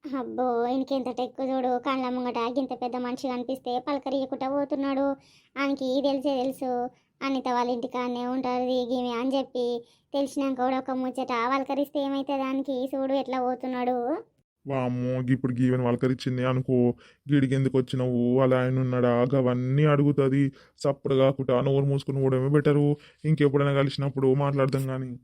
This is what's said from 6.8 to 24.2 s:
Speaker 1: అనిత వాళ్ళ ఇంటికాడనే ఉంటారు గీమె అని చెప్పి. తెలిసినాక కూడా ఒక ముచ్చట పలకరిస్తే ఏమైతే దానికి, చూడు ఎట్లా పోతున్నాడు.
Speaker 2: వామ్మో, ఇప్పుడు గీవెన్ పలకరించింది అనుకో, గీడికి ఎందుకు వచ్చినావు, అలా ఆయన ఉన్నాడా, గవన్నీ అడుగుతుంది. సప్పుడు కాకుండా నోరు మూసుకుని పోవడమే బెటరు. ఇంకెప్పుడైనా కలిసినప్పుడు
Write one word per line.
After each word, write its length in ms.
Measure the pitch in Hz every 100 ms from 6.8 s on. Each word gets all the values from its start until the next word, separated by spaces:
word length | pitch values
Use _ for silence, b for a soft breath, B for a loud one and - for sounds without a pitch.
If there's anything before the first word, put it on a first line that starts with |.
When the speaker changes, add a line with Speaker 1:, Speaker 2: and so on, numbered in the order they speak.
| 247 b b _
Speaker 1:
అనిత 260 | 269 269 262
వాళ్ళ 180 | 240 247
ఇంటికాడనే 560 | 247 254 254 247 240 247
ఉంటారు 360 | 262 254 247
గీమె 460 | 254 254 240 254 247
అని 300 | 233 262 269
చెప్పి. 460 | 262 254 240 240 233 b b
తెలిసినాక 420 | 277 277 285 269 254
కూడా 220 | 254 262
ఒక 120 | 262
ముచ్చట 420 | 262 254 262 254
పలకరిస్తే 680 | 240 240 269 262 269 285 294
ఏమైతే 380 | 277 277 277 277
దానికి, 520 | 269 269 277 254 269
చూడు 180 | 269 269
ఎట్లా 280 | 269 254 254
పోతున్నాడు. 760 | 247 254 254 254 247 254 240 320 - _ _ _ -
Speaker 2:
వామ్మో, 560 | 135 127 123 123 127
ఇప్పుడు 320 | 127 131 131 120
గీవెన్ 240 | 127 127
పలకరించింది 600 | 123 120 131 127 - 127
అనుకో, 500 | 127 131 127 127 120 120 b b -
గీడికి 220 | 143 135
ఎందుకు 240 | 135 135 131
వచ్చినావు, 600 | 127 131 127 123 120 123
అలా 200 | 131 127
ఆయన 200 | 127 131
ఉన్నాడా, 460 | 127 123 123 120 123
గవన్నీ 500 | 139 123 123 127 139
అడుగుతుంది. 680 | 151 147 143 143 135 135 139 B B _
సప్పుడు 360 | 143 139 -
కాకుండా 460 | 135 131 135 131 123
నోరు 240 | 139 139
మూసుకుని 360 | 139 139 - 139
పోవడమే 280 | 131 131 135
బెటరు. 480 | 147 143 147 147 147 B B
ఇంకెప్పుడైనా 500 | 151 156 143 139 143
కలిసినప్పుడు 600 | 139 139 - 139 135